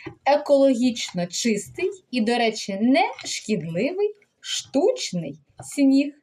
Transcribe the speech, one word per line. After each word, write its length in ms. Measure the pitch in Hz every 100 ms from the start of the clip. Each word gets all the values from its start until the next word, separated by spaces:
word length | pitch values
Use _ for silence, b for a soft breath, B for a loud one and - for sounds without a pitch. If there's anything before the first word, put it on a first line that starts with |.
| B - 269
екологічно 1000 | 294 294 277 277 240 254 240 - 175 175
чистий 600 | - 233 208 - - 381 403 _
і, 100 | 247
до 160 | 220 240
речі, 400 | 226 220 - 196
не 300 | 233 302 440 - -
шкідливий 920 | - - 196 160 165 269 370 415 - _ _
штучний 1000 | - - - 269 403 - - 175 147 147 _ -
сніг. 500 | - 285 269 269 285 -